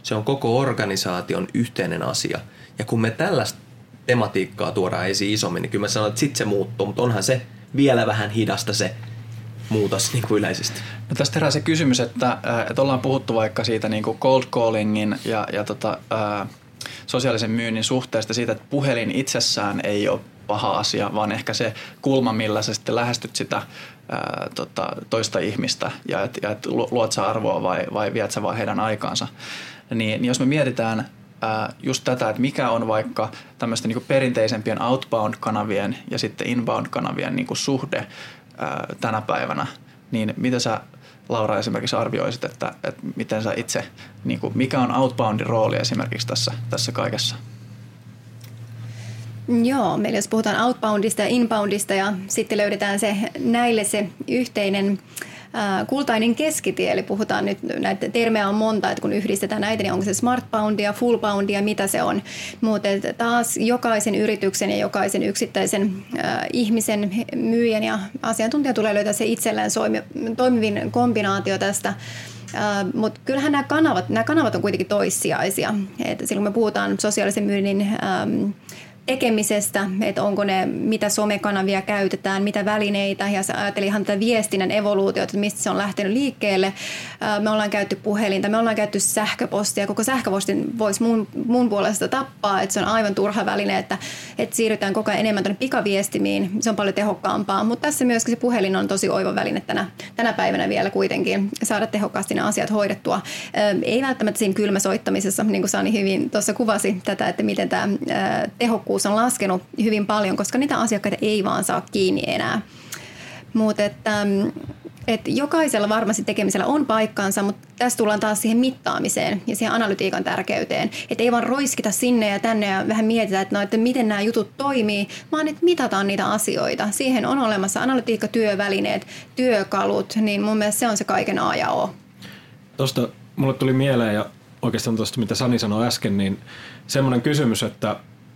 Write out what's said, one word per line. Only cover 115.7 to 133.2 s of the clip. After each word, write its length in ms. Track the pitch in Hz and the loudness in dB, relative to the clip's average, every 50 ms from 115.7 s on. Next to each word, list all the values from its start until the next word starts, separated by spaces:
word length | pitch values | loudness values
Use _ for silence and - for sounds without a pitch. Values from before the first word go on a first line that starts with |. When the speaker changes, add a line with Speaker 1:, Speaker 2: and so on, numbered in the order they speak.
| 240 202 208 214 | 2 2 2 2
Speaker 3:
varmasti 360 | 214 226 220 202 214 214 - | 2 2 2 0 0 0 -2
tekemisellä 420 | 214 208 214 202 196 - 196 - | -2 0 0 0 2 2 2 2
on 200 | - 285 302 277 | 2 2 2 2
paikkaansa, 560 | - 220 220 220 220 - 214 196 196 196 208 | 2 2 2 2 0 0 -2 -2 0 0 0
mut 140 | 202 202 202 - - - - - | 0 0 -2 -4 -10 -10 -4 0
tässä 200 | 247 247 - - | 0 0 2 2
tullaan 220 | 220 214 208 208 | 2 2 2 2
taas 220 | 220 214 214 208 | 2 0 0 2
siihen 160 | - 220 226 240 | 2 2 4 4
mittaamiseen 840 | 254 262 262 - - - - - - - - - - - 208 180 - | 4 2 0 -2 -2 -2 -2 0 0 0 0 0 0 0 0 -2 -2
ja 100 | 226 208 | -2 -2
siihen 180 | - 226 214 220 | 0 0 0 2
analytiikan 500 | 233 220 196 190 - 190 185 - 185 185 | 2 2 0 0 0 0 0 0 -2 -2
tärkeyteen. 640 | - - 190 185 - - - - - - - - 214 - - - - | -2 -2 -2 -2 -2 -2 -2 -2 -2 0 0 -2 -2 -4 -8 -8 -6
Et 100 | 220 - | -2 0
ei 120 | 233 247 | 2 2
vaan 100 | 240 233 | 2 2
roiskita 480 | 220 233 262 285 277 - - - - 214 | 2 0 0 0 0 -2 -2 -2 -2 -2
sinne 380 | - - 254 247 247 226 214 202 | 0 0 2 4 4 4 4 2
ja 100 | 196 202 | 0 0
tänne 280 | - 226 226 214 208 | 0 0 2 2 0
ja 220 | 196 190 190 - 214 | 0 0 0 0 0
vähän 160 | 220 226 220 | 0 2 2
mietitä, 360 | 220 233 226 214 190 190 190 | 2 2 2 2 2 2 0
että 140 | 190 190 208 | 0 0 0
no, 60 | 202 | -2
että 140 | 202 202 226 | 0 0 2
miten 320 | 220 226 247 254 262 233 214 | 2 2 4 2 2 2 2
nämä 120 | 208 196 | 2 0
jutut 360 | 208 226 226 226 202 - - | 0 0 2 0 -2 -2 -4
toimii, 520 | - 277 277 269 247 214 214 208 202 202 - - - - - | -4 -2 0 2 2 2 2 0 0 -2 -4 -6 -12 -8 -4
vaan 160 | 311 311 311 311 | -2 0 0 0
että 160 | 302 - 339 | 0 2 4
mitataan 420 | 359 349 285 254 - 202 196 196 | 4 4 4 2 2 2 0 2
niitä 240 | 196 196 202 190 202 | 2 0 0 0 0
asioita. 580 | 208 208 - - - - - - - - 214 208 | 0 0 0 0 0 0 0 0 0 0 -2 -2
Siihen 360 | - - 277 262 262 220 - | 0 0 2 2 2 2 2
on 120 | - 269 277 | 2 2 2
olemassa 440 | 247 220 208 190 190 202 - - | 2 2 2 0 0 0 0 0
analytiikkatyövälineet, 1200 | - 262 269 240 220 233 220 214 220 214 - 233 220 208 196 196 202 196 196 202 202 208 208 190 - - - - - - - | 0 2 0 0 0 0 0 0 -2 0 0 2 2 2 2 2 0 0 0 0 0 0 -2 -2 -4 -8 -14 -18 -18 -8 -2
työkalut, 800 | 254 254 254 220 196 190 - 202 196 196 196 208 202 190 - - | 0 2 4 4 2 2 0 0 0 2 2 0 0 -2 -2 0
niin 260 | 220 214 208 202 202 | 2 2 2 2 2
mun 160 | 208 214 220 214 | 2 2 2 2
mielestä 220 | 208 208 208 - | 2 2 2 2
se 80 | 247 226 | 2 2
on 80 | 208 | 2
se 80 | 214 208 | 0 0
kaiken 340 | - 190 185 185 - 196 - | 2 2 2 2 2 0 0
A 180 | - - - | 2 0 0
ja 140 | - - - | 0 0 0
O. 240 | - - - - - - - - - - - - - - - - - - - - - | 0 0 0 -2 -4 -10 -20 -20 -20 -20 -18 -18 -18 -20 -20 -20 -20 -20 -20 -8 -2
Speaker 4:
Tosta 320 | - 135 131 - 127 120 - - - | -2 0 0 0 0 -2 -2 -4 -10